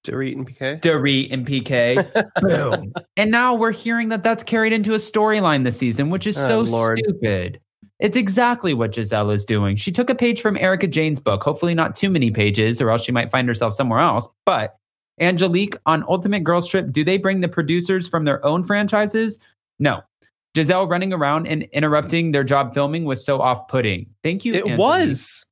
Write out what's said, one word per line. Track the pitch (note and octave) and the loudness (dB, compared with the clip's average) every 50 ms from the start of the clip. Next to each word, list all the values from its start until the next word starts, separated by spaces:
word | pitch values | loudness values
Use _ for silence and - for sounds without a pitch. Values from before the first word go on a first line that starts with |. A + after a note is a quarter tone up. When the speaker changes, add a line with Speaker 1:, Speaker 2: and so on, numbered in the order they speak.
| - | -8
Speaker 1:
Dorit | - - C3 C3+ C3 C3 | -8 -6 -4 -4 -4 -6
and | C3+ C3 | -8 -10
P | B2+ - | -12 -10
K? | _ C3+ C3 D3 D#3+ | _ -6 -6 -6 0
Speaker 2:
Dorit | - E3 D#3 D3 C3 C#3+ C#3 C3+ C3+ - | 0 2 2 2 2 2 2 2 0 -2
and | C#3 C3 A#2+ | -4 -6 -4
P | C3+ C#3 C3 | -2 -4 -4
K. | A#2 - C3+ A#2+ A#2 A#2+ B2+ G3 F#3 - - A3+ G#3+ | -2 0 0 2 2 4 2 2 0 2 0 -2 -2
Speaker 1:
<laughs> | - _ F3+ | 0 _ 0
Speaker 2:
Boom. | G3 G3 E3 - D3 B2 G3 E3 - G2+ C3 E3+ - _ _ | 2 2 2 0 0 -2 -2 -4 -6 -10 -12 -14 -14 _ _
And | - G#3+ G#3+ | 0 2 2
now | A3+ A#3+ B3 B3+ B3 | 2 2 2 2 2
we're | A3+ A3+ A3+ | 2 0 -2
hearing | A3 A3+ - A#3 A#3 A#3 A3+ A3 | -2 -4 -4 -4 -2 -2 -2 -2
that | A3+ G#3 F3 | -4 -2 0
that's | A3+ A3+ A3+ - | -2 -2 -2 -4
carried | - A#3 A3+ A3 A3 A3 | -2 0 0 2 2 2
into | A3+ G3+ G#3 A3 | 0 0 0 0
a | |
storyline | G#3+ G#3+ - - G#3+ G#3+ G#3+ G#3+ G#3+ F#3+ E3 D3+ C3+ B2+ | -2 -2 -2 0 2 2 2 2 2 2 2 2 2 2
this | B2 A2 | 0 -2
season, | - C3+ A#2+ A2 A#2+ C#3 D3+ | 0 -2 -2 0 0 0 0
which | F3+ F#3 - | -2 -2 -2
is | G#3+ G#3 | -4 -2
Speaker 1:
Oh, | C#3 C#3 B2+ A#2 A2 A#2 | 0 0 2 2 2 2
Speaker 2:
so | A2 | 0
Speaker 1:
Lord. | A#2 A#2 A2+ A2+ A2+ A2+ | 2 2 2 2 2 0
Speaker 2:
stupid. | A2 G#2+ - G2+ A#2 G#2+ G2 F#2 F2+ F#2 G2 - _ _ _ _ - - _ _ | 0 -2 -2 -2 -2 -2 -2 -2 -4 -6 -10 -14 _ _ _ _ -20 -20 _ _
It's | - G#3+ - | -2 0 0
exactly | C4 G#3+ G3 F#3+ B3 B3 A#3+ A#3+ A#3+ - F3+ C#3+ | 0 0 0 2 2 2 2 0 0 0 -2 0
what | A#2 A#2 A2 G#2 | 0 0 -2 -2
Giselle | A#2 A2 G2+ A2+ G#2+ G#2 G#2 | -4 -4 -2 0 0 2 2
is | G#2 G2+ G2+ | 0 -2 0
doing. | - A2+ G#2 G2+ G2 G2+ | 0 0 2 2 2 0
She | G#2 - G3+ | -2 -2 -2
took | E3+ - B3 C4 | -2 0 0 0
a | B3+ | 0
page | B3 A#3+ A#3+ A#3 A#3 | 2 2 0 0 0
from | - G#3+ G3 | 0 -2 0
Erika | - - F#3 F#3+ F#3 G3+ | 2 2 2 2 2 0
Jayne's | E3+ C#3+ D#3 D#3 D#3 D3+ C3+ | 0 0 0 0 0 -2 0
book, | - A2 G2+ G2 - | 0 0 0 2 0
hopefully | C#3+ D3 - F3 F3 E3+ | -2 -2 0 -2 0 2
not | E3 D#3+ - - | 2 0 0 0
too | - - G3 | -2 0 0
many | F#3 D#3+ B2+ A2+ | 2 2 2 2
pages, | G#2 A2 G#2 G#2 G2+ A2 G#2+ A2+ A#2 A#2 | 2 2 2 2 2 2 2 2 2 2
or | C3+ A2 | 2 2
else | A2+ A#2 A#2 | 2 0 0
she | - B2 | -2 -2
might | A#2 A#2 A2+ | -2 -2 0
find | - C3 B2 | 0 0 0
herself | B2 A#2 - A#2+ A2+ G#2 | 0 0 0 -2 -2 0
somewhere | - C3+ B2 A2+ B2+ | -2 -2 0 2 2
else. | E3 E3+ G#2+ A2+ - - _ _ _ | 2 2 2 0 -4 -6 _ _ _
But | G3+ F3+ A#2+ G#2+ - - _ _ _ _ _ _ _ _ - | 0 0 0 -2 -6 -10 _ _ _ _ _ _ _ _ 0
Angelique | E3+ F3+ F#3 D#3+ F#3 F#3 E3+ F#3 G3+ G#3 - - _ | 0 0 2 2 0 2 2 0 0 -2 -6 -4 _
on | D#3 D#3+ D3+ - - | 0 0 0 0 -2
Ultimate | F3+ F#3 F3+ G3 G3+ G3 D#3+ | -2 -2 0 -2 -2 0 0
Girls | - E3+ F3 E3+ | 2 0 0 0
Trip, | - - F#3+ D#3+ C3+ | 0 -2 -2 -2 0
do | B2+ D3+ D3+ | -2 0 0
they | F3 F#3+ | 2 0
bring | G3 F#3+ F#3+ G3 F#3+ | 0 0 -2 0 0
the | F3+ | -2
producers | E3+ - - D#3+ C#3+ E3+ F3+ F3 F#3 F#3+ F#3 F3 | -2 -2 -2 -2 0 0 -2 0 0 -2 -2 -2
from | F3+ - E3 D#3 | -2 -2 0 0
their | C#3+ C#3 - - | 0 0 0 0
own | C#3+ D#3 F3+ F3 | 0 0 0 0
franchises? | F3+ G3+ G3+ G#3 G3 A3 G#3 G#3+ G3+ - A3 A3+ A3 G#3 _ _ _ _ _ _ _ _ _ | 0 0 0 0 0 0 0 0 0 0 -2 -2 -2 -6 _ _ _ _ _ _ _ _ _
No. | C#3+ C#3+ G#2 - - _ _ _ _ _ _ _ _ _ _ | 0 0 0 -2 -8 _ _ _ _ _ _ _ _ _ _
Giselle | E3 D#3+ C#3+ F#3 F#3 G3 | 0 2 4 2 2 2
running | E3+ F3 F3 F#3+ F#3+ F#3 | 0 0 -2 0 -2 -2
around | E3 C#3+ C#3+ D3 D#3+ E3 | 0 0 0 0 0 -2
and | - D#3+ D3+ D3 - | -4 -4 -6 -6 -4
interrupting | - D3 D3+ D3+ D3 D3+ D3+ - E3 E3+ E3+ E3 | -2 -2 0 2 2 0 0 0 0 0 0 2
their | D3 C#3+ C3+ | 2 0 2
job | B2 C#3+ C#3 C#3 A#2+ - | 2 2 0 0 0 -2
filming | C#3+ C#3+ C#3+ D#3 E3+ E3 | -2 -2 -2 -2 -4 -4
was | D3 C3+ - - | -4 -4 -4 -2
so | - C#3 G#2+ | -2 0 2
off-putting. | - B2+ B2 - - - - C3 A#2 G#2+ F#2+ F2+ G2 - _ _ - | 2 0 0 -2 -4 -4 -2 -2 0 0 -2 -4 -8 -14 _ _ -6
Thank | D#3+ F3+ F#3+ - | -4 -4 -2 -4
you, | A#3+ A3+ | -2 -2
Speaker 1:
It | F#3 - | -2 -2
Speaker 2:
Angelique. | G#3 - D#3 | -2 0 2
Speaker 1:
was. | G3+ C4 E4 F#4 F4 G3+ C3+ B2+ - - - - - _ | 4 4 4 2 2 0 0 -2 -4 -6 -6 -8 -10 _